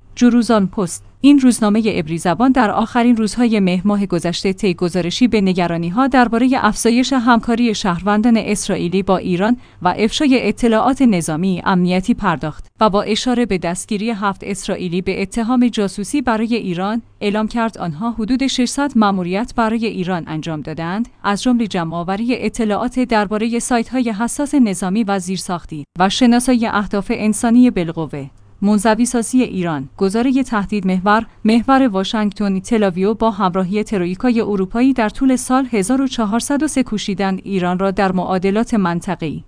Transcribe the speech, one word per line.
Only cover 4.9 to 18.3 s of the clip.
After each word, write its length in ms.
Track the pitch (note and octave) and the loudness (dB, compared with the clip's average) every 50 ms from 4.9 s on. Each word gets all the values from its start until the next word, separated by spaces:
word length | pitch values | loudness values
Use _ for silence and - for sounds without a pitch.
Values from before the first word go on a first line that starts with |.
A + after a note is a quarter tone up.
| F3 F#3 E3 F3 - - B3+ B3 | -2 -2 -2 -2 -2 0 0 2
به 120 | - G#3+ | 2 2
نگرانی‌ها 640 | F#3+ F#3 F3+ F#3 F3 E3+ E3+ E3 E3+ E3+ F3 B3 C4+ | 2 2 0 0 0 -2 -2 -4 -4 -4 -2 0 0
درباره 520 | C4+ C4+ B3+ A#3+ A3+ A#3 A3+ C4 B3+ B3+ - - | 2 4 4 2 4 2 2 2 2 2 2 0
افزایش 480 | G#3+ G#3 - - A3+ A3+ B3 C4 - | 0 0 2 0 2 2 2 2 2
همکاری 600 | C#4 C4 A3 B3+ A#3+ A3 - A#3+ A#3 A3 A#3+ A#3 G3+ | 0 0 4 4 2 2 2 0 0 2 2 0 0
شهروندان 640 | - - G3 F3 E3 F#3 G#3 G#3 G#3+ G#3+ B3 A3+ | 0 -2 -2 -2 -2 0 0 0 2 4 4 2
اسرائیلی 640 | A3 - F#3+ G#3 G3+ - - F#3 - E3 F3+ F3 G3 | 2 2 -2 -4 -4 -2 -2 -2 -2 -2 -2 -2 0
با 140 | F#3+ G3 F#3 | 0 2 0
ایران 400 | - - F#3 F3 E3+ G3 A3+ B3 - - - - - | 0 0 -2 0 0 2 0 0 -2 -4 -16 -8 -4
و 120 | - F3+ - - | -2 -2 0 0
افشای 500 | G#3+ A3+ - - D#4 C4 C4 A#3+ - G#3 | 0 0 0 2 2 4 4 4 2 0
اطلاعات 540 | G#3+ - A#3+ A#3 A3 A3 - C4 C4+ - | 0 2 2 2 2 4 2 2 2 4
نظامی 600 | C4+ A#3+ G3 E3+ D3+ E3+ D#3 D#3 F#3 F#3+ F3+ E3+ - | 4 4 4 2 0 -2 -2 -2 0 0 -2 -2 0
امنیتی 500 | - G3 F3 F3+ F3 F3+ F#3 F#3 - A#3+ | 0 2 2 2 2 0 0 0 0 -2
پرداخت 520 | - G#3+ F#3 D#3+ - - D3+ - - - - _ - | 0 0 -2 -2 -2 -4 -8 -8 -10 -16 -10 _ 0
و 100 | A3 G#3+ | 0 2
با 120 | F3+ G#3 | 2 0
اشاره 440 | - - G#3 - - C4 B3 A#3+ A#3+ | 0 0 -2 -2 -2 -2 0 0 0
به 120 | - G3 F3 | 0 -2 -2
دستگیری 520 | - E3+ F3+ - - - A3 F#3+ G#3+ A#3 | -2 -4 -6 -6 -6 -6 -6 -4 -4 -4
هفت 340 | A3+ F#3+ G#3 G3+ F#3+ - - | -4 -2 -4 -4 -4 -6 -8
اسرائیلی 580 | - G3+ - - - F#3 - F3+ F3 E3+ F#3 | -8 -8 -8 -6 -6 -6 -4 -4 -4 -4 -4
به 200 | F#3 F#3+ F3+ F3+ | -2 -2 -4 -4
اتهام 460 | G3 F#3+ - A#3+ A3+ A3 C4 B3 B3 A#3+ | -4 -4 -4 -4 -2 0 2 2 2 2
جاسوسی 540 | - A3+ G3+ F#3+ - G#3 G3+ - - D4 | 2 0 -2 -2 -4 -6 -8 -4 -2 -2
برای 320 | B3+ B3+ A3 G#3+ A#3 A3 A#3+ | 0 0 0 0 0 0 -2
ایران، 480 | G#3+ - F#3 E3+ E3+ F#3+ G#3 A3+ A#3 - - - - | -2 -2 -2 -4 -4 -2 -4 -4 -4 -6 -10 -10 -6
اعلام 280 | G#3 G#3 G3+ G#3+ A3 G#3+ | -4 -2 -2 -2 -2 -2
کرد 300 | - A#3+ A3+ A3+ - - | -2 -2 -2 -2 -4 -6
آنها 320 | - E3+ D3 D3+ A3+ A#3+ | -8 -6 -6 -6 -6 -6
حدود 360 | A3 A3+ G#3+ G3 | -4 -4 -2 -2